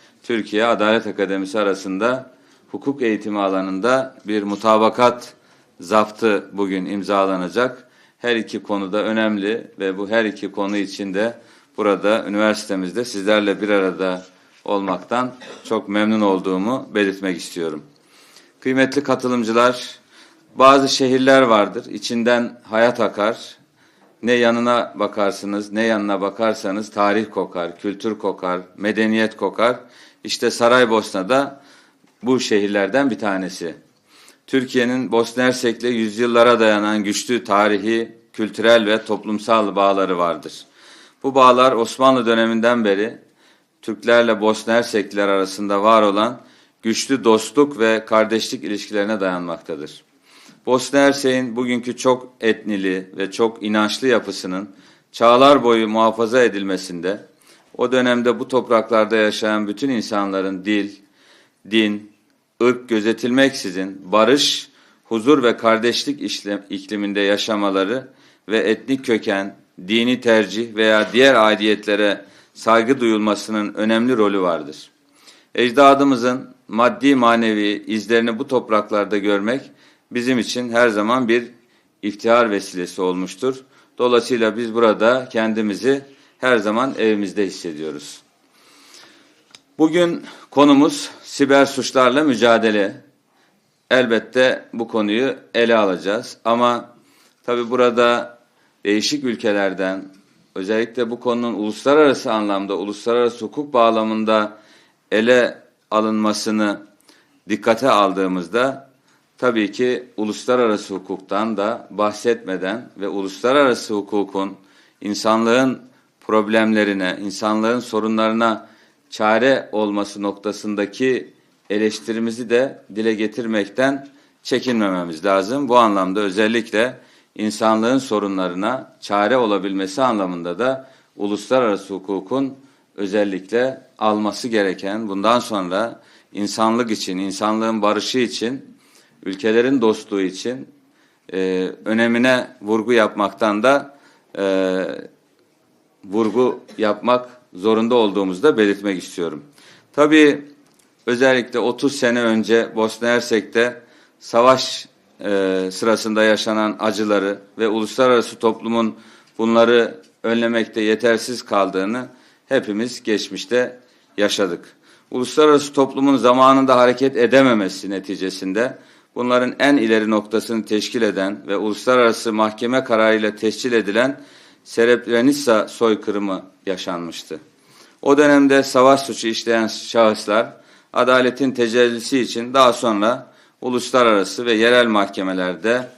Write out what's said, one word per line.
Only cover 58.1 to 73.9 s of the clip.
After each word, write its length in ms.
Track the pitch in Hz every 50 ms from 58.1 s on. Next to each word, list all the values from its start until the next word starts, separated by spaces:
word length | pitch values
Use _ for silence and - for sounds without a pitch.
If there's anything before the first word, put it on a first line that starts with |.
| 123 120 117 123 117 110
bu 80 | 127 -
topraklarda 680 | 131 127 - - 120 110 107 - 117 110 107 101 113
yaşayan 520 | 110 107 107 104 - 113 107 107 107 104 101
bütün 220 | 104 - 139 139
insanların 760 | 127 110 98 - 110 101 101 98 95 95 95 98 95 90 90
dil, 260 | 104 107 101 98 101 - - _ _ _ _ _ _ _ _ _ _ _ _ - 95
din, 400 | 107 110 110 104 104 104 107 - _ _ _ _ _ _ _ _ _ - 117
ırk 260 | 123 123 123 127 -
gözetilmeksizin 1120 | 117 107 101 113 110 - - 123 123 135 135 135 - - - 98 87 95 95 98 95 95 87 90
barış, 580 | 98 107 113 120 139 143 - - - - - - _ _ _ _ _ _ _
huzur 400 | - 113 113 107 131 151 139 120
ve 140 | 117 107 -
kardeşlik 640 | 117 113 113 110 110 120 113 - - 147 143 147
işle-, 420 | - 101 - - - 101 101 98 - -
ikliminde 500 | 101 98 98 - 107 101 101 101 98 101
yaşamaları 880 | 101 98 104 101 - - 110 104 104 98 95 95 95 98 120 131 - - _ _ _ _ _ _ _ -
ve 80 | 104 113
etnik 480 | - 104 110 110 - 131 135 135 -
köken, 500 | 127 113 104 - 113 101 98 98 98 98 - _ _ _ - 90 90
dini 340 | 110 117 117 123 127 120
tercih 540 | 120 117 113 110 107 92 95 110 117 117 107
veya 340 | 107 110 110 110 107 107 107 92
diğer 220 | 117 135 139 131
aidiyetlere 880 | 113 110 107 104 98 104 107 104 101 - 104 104 101 104 101 95 98 - - _ _ _ _ _
saygı 460 | - - 113 113 113 113 117 135 120
duyulmasının 760 | 120 113 110 104 107 107 101 95 - - 110 107 104 101 -
önemli 440 | - 107 110